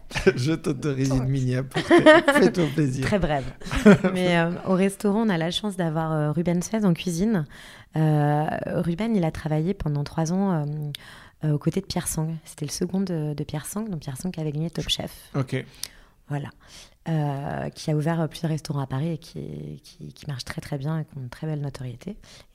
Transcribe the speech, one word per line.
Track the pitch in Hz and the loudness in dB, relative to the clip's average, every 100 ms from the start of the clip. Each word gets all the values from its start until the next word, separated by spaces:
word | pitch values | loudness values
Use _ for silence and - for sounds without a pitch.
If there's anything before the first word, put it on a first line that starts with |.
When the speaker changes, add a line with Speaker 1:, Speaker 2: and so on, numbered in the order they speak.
| - - | -8 0
Speaker 1:
<laughs> | 190 | 2
Je | 135 127 | 4 2
t'autorise | 160 180 139 151 131 135 | 0 -2 -4 -2 0 2
une | 131 127 | 2 0
mini | 135 127 127 | 0 0 -2
aparté. | 135 - - | -2 -2 6
Speaker 2:
<laughs> | 339 302 311 330 240 | 8 10 8 8 4
Speaker 1:
Fais-toi | 185 180 151 | 4 4 0
plaisir. | 143 147 131 | 2 0 0
Speaker 2:
Très | 127 202 | 0 0
brève. | 143 147 127 - - 143 | 2 0 -2 -8 -4 4
Speaker 1:
<laughs> | 220 196 185 | 8 8 6
Speaker 2:
Mais, | 185 180 170 | 2 2 4
euh, | 165 180 - | 2 0 0
au | |
restaurant, | 185 196 196 208 202 226 | 2 2 0 0 2 2
on | |
a | 170 | 2
la | 165 | 0
chance | 175 214 185 | -2 -4 -2
d'avoir, | 165 156 160 | -2 0 0
euh, | 156 151 | 0 0
Ruben | 151 175 175 | 0 0 0
Suez | - 220 202 | 0 2 2
en | |
cuisine. | 165 190 165 214 202 147 - - - - 156 | 2 0 0 2 0 -2 -8 -20 -20 -6 2
Euh, | 156 151 147 147 156 - - | 4 4 4 2 0 -2 -4
Ruben, | - 170 170 226 | -2 -2 -2 0
il | 214 | 2
a | 160 | 0
travaillé | - 156 151 160 | -2 -2 0 0
pendant | 202 156 143 | -2 -2 -2
trois | 143 - 160 | -2 -2 0
ans, | 185 196 | 2 2
euh, | 165 147 151 147 143 - - - _ | 0 -2 -4 -6 -10 -14 -20 -20 _
euh, | 156 | 0
aux | 147 | 0
côtés | - 190 | 0 -2
de | - | -2
Pierre | 180 - | -4 -4
Sang. | - 156 160 - | -2 -4 -4 -10
C'était | - | -10
le | 147 | -8
second | - 180 190 | -4 -2 0
de, | 190 165 151 | -2 -2 -2
de | 147 | -4
Pierre | 151 151 - | -4 -6 -6
Sang, | 208 | -8
donc | 220 165 | -6 -8
Pierre | - 131 | -8 -6
Sang | 185 | -6
qui | 175 | -4
avait | 156 | -4
gagné | 147 165 | -2 -4
Top | - - | -4 -2
Chef. | - - - - | -2 -4 -10 -8
Speaker 1:
Ok. | 147 127 131 - - - - - _ - | -4 -2 -4 -6 -12 -14 -14 -20 _ -8
Speaker 2:
Voilà. | 147 135 - - - - _ - | -6 -8 -14 -20 -20 -20 _ -2
Euh, | 160 147 139 143 - 143 | 0 0 -2 -6 -6 -6
qui | - - | -6 -2
a | 151 | 0
ouvert, | 151 165 | 0 0
euh, | 156 | -2
plusieurs | - 160 | -2 -4
restaurants | 156 - 143 | -4 -4 -6
à | 131 | -4
Paris | 131 160 | -4 -4
et | 156 | -6
qui, | - 156 - 147 147 147 | -10 -12 -10 -10 -12 -14
qui, | - - 151 | -18 -18 -18
qui | 139 - | -14 -10
marche | 127 | -10
très, | - - | -10 -10
très | - 143 | -8 -6
bien | 139 160 | -4 -4
et | |
qui | 151 147 | -6 -10
ont | |
une | 123 | -12
très | - 156 | -8 -6
belle | 151 | -4
notoriété | 143 - 127 120 - 214 - - - | -6 -8 -10 -12 -12 -14 -16 -20 -16